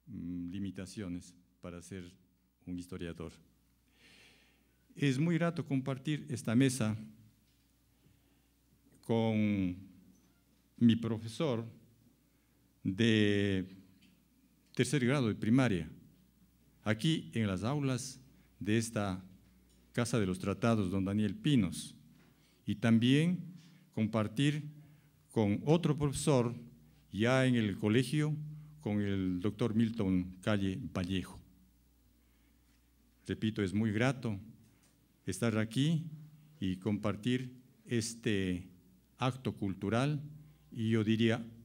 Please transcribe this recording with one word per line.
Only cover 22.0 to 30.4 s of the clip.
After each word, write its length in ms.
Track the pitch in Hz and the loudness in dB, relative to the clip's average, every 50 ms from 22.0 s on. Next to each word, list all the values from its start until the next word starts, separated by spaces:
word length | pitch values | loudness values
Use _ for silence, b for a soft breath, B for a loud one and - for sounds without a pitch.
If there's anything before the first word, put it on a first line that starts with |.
| - b b b b b b b b b b b b | -20 b b b b b b b b b b b b
y 100 | - 104 | -6 -4
también 760 | 107 - 117 113 113 113 123 135 147 160 175 185 175 - - B B B B B B B B _ | 0 2 4 4 6 6 6 4 4 4 2 0 -2 -4 -10 B B B B B B B B _
compartir 680 | - 110 104 - 110 107 104 107 - 139 147 147 151 143 - - B B B B B B B B B B _ | -2 -2 0 0 0 -2 0 0 0 0 2 0 -2 -6 -10 -12 B B B B B B B B B B _
con 300 | - 117 110 101 101 - - | 0 0 2 2 2 0 2
otro 300 | 143 156 175 - 156 151 | 2 2 4 4 2 0
profesor 600 | - 147 143 127 - - 160 147 127 117 120 117 - - - - b b b b b b b | 0 0 -2 -2 0 2 4 4 4 4 2 -2 -6 -12 -16 -20 b b b b b b b
ya 340 | - 95 107 120 131 131 131 | -2 0 2 4 4 4 4
en 80 | 131 123 | 4 4
el 220 | 120 110 104 95 - | 4 2 2 0 0
colegio, 580 | - 107 107 127 131 127 - 151 151 151 151 - - B B B B B B - | 2 4 4 4 4 2 0 0 0 0 -2 -4 -6 B B B B B B -10
con 200 | - 110 104 104 | -6 -2 0 0
el 380 | 101 101 98 98 95 92 92 90 | 0 0 0 0 0 0 -2 -2
doctor 360 | 90 104 104 - 120 113 104 | -2 -4 -2 -2 -2 0 2
Milton 640 | 110 117 113 117 - 104 95 95 90 90 92 - - | 2 2 2 0 -2 0 2 2 0 0 -2 -8 -4